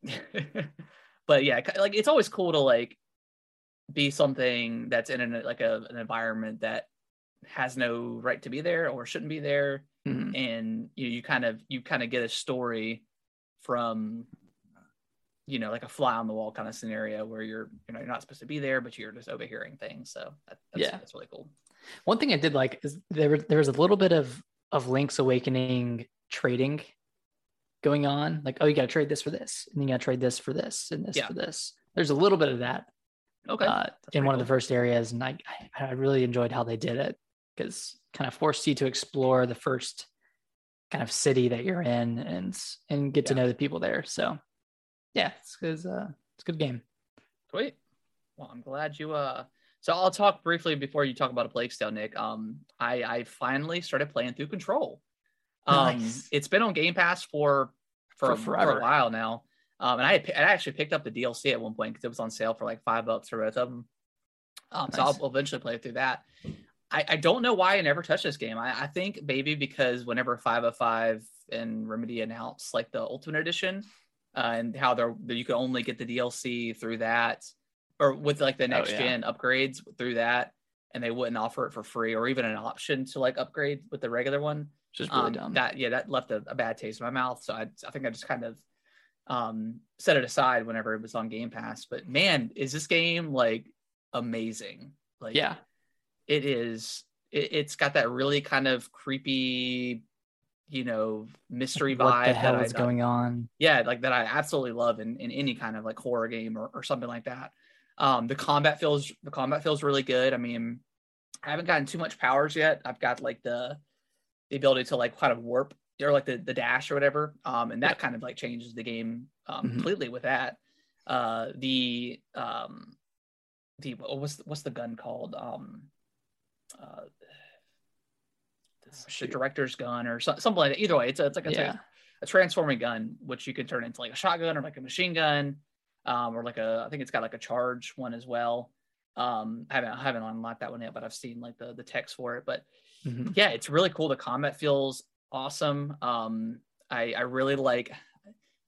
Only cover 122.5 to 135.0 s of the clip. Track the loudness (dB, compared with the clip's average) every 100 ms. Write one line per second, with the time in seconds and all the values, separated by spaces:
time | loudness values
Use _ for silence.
122.5 | -6 -8 -14 -20 -20 _ _ _ _ _
123.5 | _ _ -14 -12 -10 -8 -6 -6 -8 -12
124.5 | -10 -8 -8 -8 -10 -10 -10 -10 -10 -10
125.5 | -10 -12 -18 -20 _ _ _ _ _ _
126.5 | _ _ -20 -20 -18 -18 _ -20 -20 -20
127.5 | _ _ _ _ _ _ _ _ _ _
128.5 | _ _ _ _ -20 -14 -10 -6 -2 -2
129.5 | 0 -4 -4 -6 -4 -4 -2 -2 2 2
130.5 | 4 4 4 4 4 4 2 0 0 -2
131.5 | 0 -2 -4 -14 _ _ -16 2 6 6
132.5 | 4 2 2 0 -2 -6 -10 -10 -10 -8
133.5 | -8 -4 -4 -6 -8 -10 -2 0 2 0
134.5 | -2 -4 -10 -8 -2